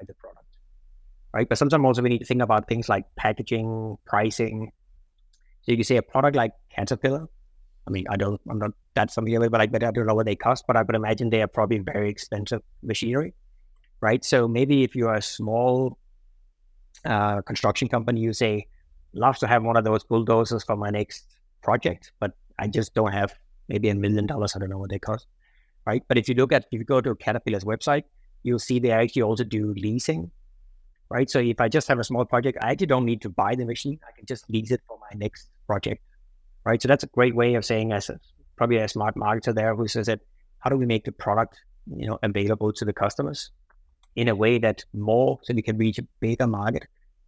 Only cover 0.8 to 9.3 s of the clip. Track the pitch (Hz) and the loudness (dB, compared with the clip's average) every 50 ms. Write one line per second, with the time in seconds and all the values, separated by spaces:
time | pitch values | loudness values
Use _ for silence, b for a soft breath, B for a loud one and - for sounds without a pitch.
0.8 | - - - - - - - - - - - 110 117 - 117 - 151 139 160 151 | -20 -20 -20 -20 -20 -20 -20 -20 -16 -6 -4 -2 0 0 0 2 2 4 4 4
1.8 | 139 131 123 123 123 120 123 113 - - 123 123 120 107 110 107 - - 117 117 | 4 4 4 4 2 2 0 0 -2 -2 0 0 2 2 2 2 2 0 -4 -4
2.8 | 113 - 104 98 98 - _ - - 110 104 - 107 - 120 113 110 113 113 113 | -2 0 -2 -2 -2 -6 _ -4 -2 -2 -2 -2 -4 -4 -4 -4 -4 -4 -6 -6
3.8 | 110 110 101 - _ - - 104 107 110 - - 117 113 107 110 110 104 - _ | -8 -8 -10 -12 _ -4 0 0 0 0 0 -2 -4 -4 -4 -6 -10 -12 -14 _
4.8 | _ _ - - - _ _ _ _ _ _ _ _ _ _ _ _ - 120 113 | _ _ -20 -20 -20 _ _ _ _ _ _ _ _ _ _ _ _ 0 0 0
5.8 | 110 - 127 117 - - - 135 135 147 139 135 117 110 - - _ _ - - | 2 2 2 2 2 2 0 2 2 4 4 2 0 0 -2 -8 _ _ -8 -6
6.8 | 110 - 131 - - 131 135 151 160 - - - - _ _ - - - _ _ | -4 -4 -2 -2 0 0 -2 -2 -4 -10 -16 -20 -20 _ _ -20 -20 -20 _ _
7.8 | - - 98 95 90 - 101 98 101 101 104 - - - 113 107 107 107 - _ | -10 -8 -6 -6 -4 -4 -2 -2 0 -2 -2 -4 -6 -8 -6 -4 -4 -6 -6 _
8.8 | _ _ _ - 107 110 - 117 113 110 | _ _ _ 0 0 0 -2 -4 -2 0